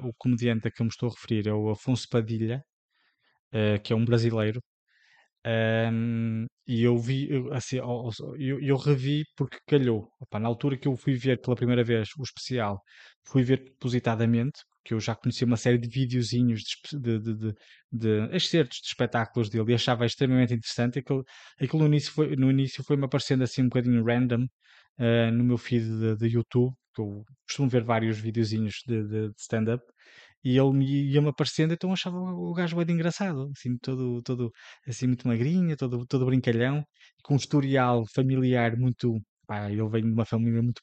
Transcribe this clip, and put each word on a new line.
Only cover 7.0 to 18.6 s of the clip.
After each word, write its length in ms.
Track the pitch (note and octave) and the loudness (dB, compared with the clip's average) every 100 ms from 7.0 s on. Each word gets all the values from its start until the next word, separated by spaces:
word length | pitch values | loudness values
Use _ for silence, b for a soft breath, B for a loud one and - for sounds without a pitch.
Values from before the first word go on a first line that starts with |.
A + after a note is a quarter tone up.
| A#2 C3+ C#3+ | 0 -2 -2
eu, 200 | C#3+ B2+ | -4 -4
assim, 260 | C#3 - B2+ | -6 -4 -6
ó, 300 | B2 A#2+ A#2+ | -4 -6 -6
ó, 20 | G#2 - D3 | -8 -12 -8
eu, 220 | C3 C3+ | -6 -4
eu 160 | C#3 C3+ | 0 0
revi 460 | D3 C#3 C3 D3 D#3 - | 2 0 0 -2 -4 -6
porque 220 | C3+ - - | -8 -8 0
calhou. 400 | D3 B2+ A2 - _ | 2 4 0 -4 _
Opa, 200 | - G#2 | -10 -4
na 80 | A2+ | -2
altura 300 | A#2 D3 C3 | -2 -2 -2
que 100 | C#3+ | -2
eu 80 | B2+ | -2
fui 180 | - C3 | 0 0
ver 260 | B2+ B2 | 0 0
pela 140 | - B2 | 0 0
primeira 280 | B2 B2 | 2 2
vez 260 | A#2 A2+ G#2 - | 2 0 -2 -8
o 60 | |
especial, 560 | B2+ - - B2+ G#2 G2 _ B B B - | -12 -12 -6 -4 -4 -6 _ B B B -2
fui 180 | C3+ | 0
ver 200 | B2 C3 | 2 0
propositadamente, 1000 | - _ B2+ B2 A#2+ A2 A2+ A#2 B2 - - _ | -2 _ -2 -2 0 0 2 2 0 -6 -20 _
porque 100 | - | -6
eu 60 | A2 | -4
já 160 | G#2 A2+ | -4 -4
conhecia 320 | B2+ - A#2+ | -4 0 0
uma 100 | A#2 | 2
série 220 | B2 A#2+ | 4 2
de 100 | A#2+ | 2
videozinhos 720 | B2+ C3 B2+ A2+ A#2+ B2 A2 | -4 -2 -2 0 0 2 0
de 80 | - | -6
espe-, 300 | - - D3 | -12 -10 -6
de, 200 | A#2 A2+ | -2 -2
de, 160 | A2 G#2+ | -2 -4
de, 180 | A2 G#2 B B B | -6 -8 B B B
de 440 | A#2+ A2+ G#2+ G#2+ F3+ | -4 0 2 0 -2
excertos 420 | - E3+ | 0 0